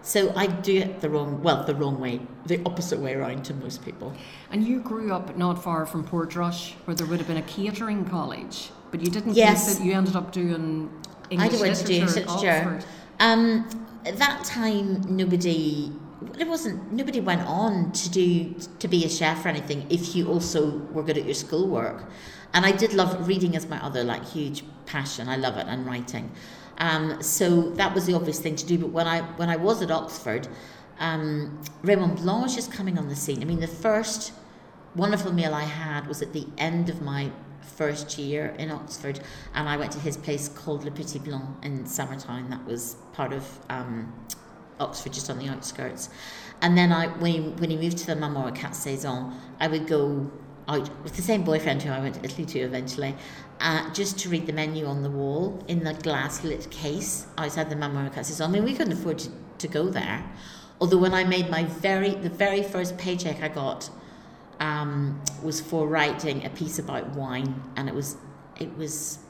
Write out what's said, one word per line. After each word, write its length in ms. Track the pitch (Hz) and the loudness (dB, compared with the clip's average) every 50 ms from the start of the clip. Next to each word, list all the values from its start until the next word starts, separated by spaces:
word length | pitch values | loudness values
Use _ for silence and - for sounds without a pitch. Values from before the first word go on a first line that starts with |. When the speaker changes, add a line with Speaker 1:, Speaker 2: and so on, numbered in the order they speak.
| - | -6
Speaker 1:
So 280 | - - 208 196 185 185 180 | 2 2 4 4 4 4 4
I 100 | 196 196 | 2 2
do 300 | 175 175 - 196 196 190 | 2 0 2 4 4 4
it 240 | 185 190 - - | 4 2 -2 -2
the 80 | - 151 | -2 0
wrong, 320 | 151 151 147 143 143 - 143 | 0 0 0 0 -2 0 4
well, 200 | 170 147 135 - | 4 4 4 2
the 100 | - 147 | 0 0
wrong 240 | 139 151 139 135 127 | 0 2 0 0 0
way, 220 | 127 127 120 123 - - - - - | -2 -2 -4 -4 -6 -8 -14 -12 -2
the 160 | 160 175 175 175 | 0 0 0 2
opposite 340 | 180 175 - 170 - 190 - | 0 -2 -2 -2 -2 -2 -2
way 140 | 139 135 131 | 0 -2 -2
around 300 | 135 135 127 127 139 139 | -2 -2 -2 -4 -6 -6
to 80 | - 147 | -6 -6
most 300 | 139 - 120 - - - | -6 -6 -8 -10 -10 -10
people. 300 | - - - - 123 139 - - - - - - - | -12 -10 -10 -10 -10 -10 -12 -14 -16 -16 -18 -14 -4
Speaker 2:
And 160 | - 208 220 | 0 2 4
you 140 | 233 254 254 | 4 2 2
grew 320 | 240 - 220 220 220 208 | 0 -2 -4 -2 0 0
up 240 | 190 180 185 - - | 0 0 -2 -4 -2
not 260 | - 175 180 175 175 | 0 2 2 2 0
far 240 | - - 170 160 156 | 0 0 0 0 0
from 200 | 156 - 165 151 | 0 -2 -4 -4
Portrush, 720 | - - 170 165 165 - 175 175 175 175 175 - - - - - | -2 -2 -2 -2 -2 0 0 0 0 0 -2 -6 -10 -12 -12 -6
where 100 | - 170 | -4 -2
there 100 | 170 170 156 | -2 0 0
would 100 | 170 175 | 0 -2
have 80 | 165 - | 0 0
been 80 | 165 | -2
a 60 | 160 | -2
catering 640 | 156 - - - 196 208 208 196 226 220 208 208 185 | -2 -4 -4 -4 -2 -2 -2 -4 -2 -2 0 -2 -2
college, 640 | 185 180 170 147 135 104 64 - - - - - - - - - - | -2 -2 -2 -2 -4 -6 -8 -10 -10 -10 -10 -12 -12 -14 -18 -16 -8
but 120 | - 165 | -6 -2
you 100 | 165 175 | -2 0
didn't 220 | 175 214 214 233 208 | 0 0 0 4 8
Speaker 1:
Yes. 400 | 214 220 214 208 - - 196 196 | 10 10 10 10 8 6 2 2
Speaker 2:
keep 80 | 185 | 4
it, 40 | 196 180 | 4 4
you 40 | 190 190 | 6 6
ended 180 | 190 185 180 | 4 4 4
up 160 | 185 175 - | 2 0 -2
doing 580 | - 185 175 175 170 165 165 160 156 156 156 151 - - - - - - - - | -2 0 2 2 2 0 0 0 -2 -2 -4 -6 -8 -12 -16 -16 -16 -16 -10 -4
Speaker 1:
I 40 | 185 | 2
Speaker 2:
English 260 | 175 202 226 240 226 | 4 6 6 6 6
Speaker 1:
went 160 | 208 190 196 | 4 4 4
to 80 | 175 175 | 2 2
do 100 | 208 185 | 4 4
English 220 | 175 180 180 170 | 6 6 4 4
Speaker 2:
literature 140 | - 180 175 | 2 2 0
at 40 | 170 190 | -2 2
Speaker 1:
literature. 320 | 202 185 165 156 165 180 170 | 4 6 6 6 4 2 -2
Speaker 2:
Oxford. 100 | - - - - - - - - - | -2 -6 -10 -14 -16 -18 -18 2 4
Speaker 1:
Um, 480 | 220 226 226 226 233 226 226 220 226 - - - - - - - - | 6 8 8 8 6 6 6 4 2 0 -6 -10 -10 -12 -14 -10 -8
at 120 | - 190 196 | -6 0 4
that 280 | 277 254 247 - - | 4 4 4 0 -4
time, 560 | - - 240 226 220 214 202 202 196 190 190 190 185 185 190 | -6 -4 0 0 2 2 2 2 2 0 0 0 0 2 2
nobody, 760 | 190 180 180 175 175 175 165 160 156 151 147 147 147 147 147 - - - - - - - - - | 4 4 4 4 4 4 4 4 2 2 0 0 -2 -4 -6 -10 -12 -14 -14 -12 -12 -12 -6 -4
it 80 | 339 330 | -2 -2
wasn't, 460 | 339 311 320 233 185 185 185 196 202 | -2 -2 -2 -2 -4 -4 -6 -4 -2
nobody 260 | 233 269 254 - 247 | -2 -2 0 0 0
went 220 | 190 185 180 175 175 | 2 2 2 2 2
on 460 | - 147 180 196 202 202 185 170 170 | 0 0 2 2 2 4 2 2 2
to 180 | - - - 175 | 0 -2 -2 0
do, 460 | 175 190 185 175 175 170 165 160 - - - - - - | 4 6 6 8 6 6 4 0 -6 -8 -12 -14 -12 -6
to 80 | - 175 | -2 4
be 160 | 175 175 165 | 4 4 4
a 60 | 160 | 4
chef 340 | - - 170 156 165 165 - | 2 2 2 2 2 2 0
or 40 | 180 | 0
anything 380 | 156 147 139 - 147 143 139 - | 0 0 -2 -2 -4 -4 0 0
if 260 | - 175 - - - | 0 0 2 0 0
you 140 | 185 156 143 | 0 2 4
also 480 | 156 170 - - - 170 147 151 143 - - - - | 2 2 2 2 2 4 4 4 2 -2 -6 -4 -4
were 100 | 156 151 | -4 0
good 140 | 156 151 151 | 0 0 0
at 80 | 143 | 0
your 80 | - 143 | 0 -2
schoolwork. 760 | 135 143 - - 156 185 190 165 117 117 107 - - - - - - - - - - - - - | -4 -4 -2 0 2 2 2 2 0 0 -2 -4 -6 -12 -14 -16 -16 -16 -16 -16 -16 -18 2 4
And 120 | 175 185 | 6 6
I 60 | 190 | 6
did 220 | 196 190 226 220 202 | 6 6 4 4 6
love 340 | 196 185 175 - 180 170 170 | 6 4 4 4 0 2 2
reading 300 | 196 190 180 175 170 156 | 2 4 4 4 2 2
as 100 | 151 - | -2 -2
my 160 | 156 - - | -6 -6 -4
other, 220 | 143 135 127 120 | -4 -2 0 0
like, 180 | 120 117 - - | 0 0 -2 -4
huge 380 | - - 165 147 139 143 - - - - - - | -6 -4 -4 -4 -2 -4 -6 -10 -12 -16 -18 -14
passion. 420 | - - 147 139 139 - - 117 127 | -6 -4 -4 -2 -2 -4 -6 -4 -2
I 80 | 131 | -2
love 220 | 131 131 127 110 104 | 0 0 0 0 -2
it, 80 | - - | -4 -2
and 180 | 110 131 127 | -2 -4 -4
writing. 460 | 127 123 120 123 - - 120 - - - - - - - - - - - - | -4 -4 -6 -6 -6 -6 -8 -8 -8 -10 -14 -16 -16 -18 -18 -18 -18 -6 -2
Um, 440 | 160 170 160 160 156 156 151 - | 0 2 2 2 2 0 -2 -2
so 500 | - - - - 190 175 175 170 165 165 | -2 -2 2 4 6 6 6 6 6 4
that 220 | - - 196 190 190 | 2 2 2 2 4
was 100 | 190 175 | 2 2
the 80 | 175 180 | 4 2
obvious 260 | 170 175 156 156 - | 2 2 0 -2 -2
thing 160 | - 165 156 | -2 -4 -4
to 100 | 151 - | -4 0
do. 120 | - 175 170 | 2 2 2
But 120 | 170 151 | 2 2
when 180 | - 160 170 165 | 2 2 2 2
I, 140 | 165 165 | 2 0
when 280 | 165 165 - - 170 170 | 0 -4 -4 -2 0 0
I 60 | 170 | 2
was 260 | 160 170 202 226 220 | 2 4 4 4 4
at 100 | 190 170 | 2 0
Oxford, 560 | 160 160 - - - - - 120 110 120 139 - - - - - - - - - - - | 0 0 0 -4 -10 -8 -4 -2 -2 -2 -4 -6 -12 -14 -16 -18 -18 -18 -20 -20 -8 -4
um, 640 | 156 165 160 156 156 156 151 151 147 147 - - - - - - | -2 0 0 0 0 0 0 -2 -2 -4 -6 -10 -12 -12 -14 -4
Raymond 360 | - 175 202 190 185 175 160 165 | 4 4 6 6 6 4 2 2
Blanche 400 | 165 180 196 233 254 262 - 240 | 2 2 2 2 2 0 -2 -2
is 100 | 226 - | -4 -6
coming 300 | - - 196 190 175 165 | -6 -4 -4 -2 0 0
on 100 | 147 143 | -2 -2
the 80 | 139 | -4
scene. 260 | 143 - - 143 123 | -4 -2 -2 -2 -2
I 40 | 113 | 0
mean, 140 | 156 170 170 | 0 0 0
the 80 | 170 160 | 0 -2
first 640 | - - - 220 214 214 226 214 - 214 - - - - - - - - - - - - - - - | -6 0 2 2 4 4 2 0 -4 -6 -6 -8 -12 -14 -20 -20 -20 -20 -20 -20 -20 -20 -20 -10 -2
wonderful 380 | 170 175 208 208 202 - 185 175 | 0 2 2 2 2 2 2 2
meal 200 | 180 165 156 151 | 2 2 2 2
I 100 | 147 151 | 0 -2
had 440 | 151 151 160 165 156 147 147 143 151 | -4 -4 -6 -6 -4 -4 -4 -4 -4
was 140 | 151 - | -4 -4
at 120 | 151 - - | -4 -4 -4
the 140 | 156 135 - - - | -6 -6 -6 -6 -2
end 320 | 143 165 165 170 170 170 | -2 0 2 2 0 0
of 120 | 156 - | 0 -4
my 300 | 151 139 139 139 139 135 - - - - - - | -4 -4 -2 -2 -2 -4 -6 -8 -16 -16 -18 -18
first 560 | - - - - 156 147 147 147 147 147 - - | -18 -20 -6 -2 0 0 0 -2 -6 -8 -6 -6
year 380 | 147 139 143 147 151 143 - - | -4 -4 -2 -2 -2 -4 -4 -6
in 140 | 156 156 | -6 -6
Oxford, 480 | 156 147 - - - - - 139 143 139 - - - - - - - | -6 -8 -8 -10 -12 -8 -6 -6 -6 -6 -8 -14 -14 -14 -14 -8 -4
and 160 | - 151 147 | -4 -2 0
I 80 | 147 143 | 0 -2
went 140 | 147 - | -2 -4
to 80 | - 147 | -4 -4
his 180 | 147 160 139 - | -4 -4 -4 -4
place 320 | - - 147 143 143 - | -4 -2 -2 -2 -2 -6
called 340 | - - - - 151 143 143 | -8 -8 -6 -4 -4 -4 -4
Le 80 | 147 | -6
Petit 280 | 139 - 156 - - 147 | -6 -6 -8 -6 -6 -8
Blanc 440 | 139 151 143 135 131 135 139 - - | -6 -6 -6 -6 -6 -8 -10 -8 -8
in 220 | 143 143 131 123 | -6 -6 -4 -6
summertime. 640 | - - - 139 131 135 135 - - 120 123 127 127 | -6 -4 -4 -4 -4 -6 -10 -8 -8 -8 -8 -6 -6
That 160 | 127 113 - | -8 -8 -6
was 300 | - 113 120 117 - - - - - - | -6 -6 -4 -4 -8 -10 -14 -18 -18 -6
part 200 | - 139 127 139 | -4 -4 -2 -2
of, 100 | 135 135 - - - - - | -6 -8 -8 -14 -16 -10 -8
um, 440 | 131 131 127 127 117 113 110 113 - - - - 127 - - - - - - - - - | -6 -6 -6 -6 -6 -6 -6 -8 -10 -14 -12 -12 -12 -14 -14 -20 -20 -20 -20 -20 -6 -4
Oxford, 340 | 147 - - - - 135 139 | -4 -4 -4 -6 -8 -8 -8
just 160 | 143 - - | -6 -6 -6
on 80 | 131 123 | -6 -6
the 100 | 131 139 | -4 -6
outskirts. 600 | 135 - - - - - 131 127 127 - - - - - - - - - - - - - | -6 -6 -8 -10 -8 -6 -6 -6 -6 -8 -10 -12 -12 -16 -16 -14 -14 -14 -14 -16 -6 2
And 140 | - 175 175 180 | 6 8 8 10
then 140 | 175 175 | 10 10
I, 160 | 175 165 165 165 | 8 6 4 0
when 240 | 165 - 175 170 | 0 0 2 2
he, 80 | 165 160 | 2 2
when 280 | 156 156 156 - 170 160 | 0 -2 -2 -2 0 0
he 80 | 160 156 | 0 0
moved 200 | 165 170 170 170 | 0 0 0 -2
to 80 | - - | -2 -2
the 80 | 160 | -2
Marmora 400 | 147 151 147 147 139 135 123 - | 0 0 -2 0 -2 -2 -2 -4
Quatre 180 | - - - - | -4 -6 -6 -6
Saisons, 600 | - - 143 135 135 - 143 127 127 131 - - - - - - - | -6 -4 -4 -4 -2 -2 -2 -2 -4 -4 -6 -8 -10 -14 -14 -6 -2
I 80 | 156 160 | 0 2
would 180 | 156 160 156 | 2 0 2
go 460 | 160 165 151 143 143 143 139 135 139 - - - - - - - - | 2 4 4 4 4 2 0 -2 -4 -6 -12 -16 -18 -18 -14 -6 -2
out 220 | 151 147 127 - - - - | 0 0 0 -2 -8 -10 -12
with 120 | 156 - | -10 -6
the 60 | - | -4
same 220 | 180 185 226 208 175 | 0 2 2 4 4
boyfriend 380 | 170 156 156 - 156 135 139 | 4 2 2 4 2 0 2
who 100 | 143 151 | 0 -2
I 80 | 135 131 | -2 -2
went 160 | 135 139 - | -2 -4 -4
to 80 | - - | -4 -8
Italy 220 | 131 - - 160 | -8 -6 -6 -6
to 140 | 139 - 127 | -4 -2 -2
eventually, 560 | 127 127 127 127 131 131 - 143 139 135 139 - - - - - - - - - | -2 -2 -2 -4 -6 -6 -4 -4 -4 -4 -4 -6 -10 -14 -16 -16 -16 -18 -8 -2
uh, 280 | - 165 160 160 - 160 165 | 0 2 2 2 0 -2 -2
just 260 | - 202 190 196 - | -2 -2 -2 -2 -4
to 100 | - 180 | -2 0
read 160 | 170 160 165 160 | 0 0 0 -2
the 60 | 151 | -2
menu 320 | 156 156 156 156 160 156 | -2 -2 -2 -2 -4 -4
on 160 | 143 139 143 | -2 -2 -2
the 80 | 139 143 | -2 -2
wall 540 | 139 139 139 139 139 151 180 196 - - - - | -2 -2 -2 0 0 0 0 -2 -2 -6 -4 0
in 160 | 175 170 160 | 0 0 2
the 100 | 156 156 | 0 -4
glass 500 | - - 160 151 135 135 143 - - - | -2 -2 0 0 0 0 -2 -6 -4 -4
lit 260 | 160 147 - - - | -4 -4 -4 -6 -10
case 560 | - - 156 147 147 180 - - - - - - - - | -10 -6 -4 -4 -2 -2 -2 -4 -4 -6 -6 -8 -6 -4
outside 320 | 160 147 147 160 156 156 | -4 -2 0 -2 -2 -2
the 60 | 151 | -2
Mamma 260 | 147 151 143 143 139 | -2 -2 -2 -2 -2
Mia 80 | 139 135 | -2 -2
Casa. 340 | - 139 123 - 160 - 156 | -4 -6 -6 -6 -4 -2 0
I 40 | 160 | 2
mean, 160 | 185 208 214 | 4 4 4
we 100 | 247 269 | 2 2
couldn't 200 | 254 330 202 165 | 2 0 0 0
afford 260 | - - 170 156 - | 0 0 -2 -2 -2
to, 100 | - - - - - - - - | -4 -10 -10 -12 -16 -16 -14 -8
to 80 | - 156 | -8 -2
go 220 | - 151 160 190 | 0 2 2 2
there. 400 | - 131 - 80 98 131 180 - - - - - - - - - - - | 2 0 -2 -2 -4 -4 -6 -8 -12 -14 -16 -16 -16 -18 -18 -20 -4 0
Although 180 | 175 175 180 185 | 4 6 8 8
when 160 | 180 185 185 | 8 8 6
I 100 | 185 185 | 4 4
made 260 | 185 185 180 180 165 | 4 4 4 4 2
my 140 | 165 160 165 | 2 2 2
very, 480 | 156 - - - 196 190 190 196 202 | 0 -2 0 2 2 2 4 4 2
the 180 | 196 - - 170 | 0 0 -2 -4
very 320 | 170 - 202 202 196 202 | 0 2 2 4 4 2
first 360 | 196 - - 185 180 175 180 - | 0 0 -2 -2 -2 -2 -4 -4
paycheck 440 | - 180 180 175 - 170 147 - | -2 -2 -2 0 0 -2 -4 -2
I 60 | 160 156 | -4 -4
got, 420 | 151 151 139 135 - - - - - - - - - - - - - - - - - - | -2 -2 -2 -2 -4 -4 -8 -14 -14 -16 -18 -18 -20 -20 -20 -20 -20 -20 -20 -20 -6 -4
um, 600 | 151 156 151 147 147 147 143 143 143 143 143 143 143 - - - | -2 0 0 0 -2 0 0 0 0 0 -2 -4 -6 -8 -8 -4
was 200 | - 160 151 156 | -4 -4 -4 -4
for 260 | - - - 165 156 147 | -4 -2 0 0 2 2
writing 580 | 156 160 147 151 - 147 - 156 139 135 - | 4 4 4 4 2 0 -2 -2 -2 -2 -4
a 40 | - | -6
piece 280 | - - 170 156 - - | -4 -4 -4 -4 -4 -4
about 320 | 151 - 139 123 - - 139 | -6 -4 -4 -4 -4 -4 -6
wine, 480 | 143 135 131 127 127 135 135 131 131 - - - | -6 -4 -4 -2 -2 -2 -2 -2 -4 -8 -8 -6
and 120 | - 135 135 | -6 -4 -4
it 80 | - | -2
was, 220 | 127 143 139 - - - - - - - - - - | -4 -4 -4 -8 -10 -14 -18 -18 -18 -20 -20 -10 -8
it 160 | 156 170 170 - | -8 -8 -6 -8
was 420 | 160 147 - - - - - - - | -6 -6 -6 -6 -6 -8 -10 -10 -14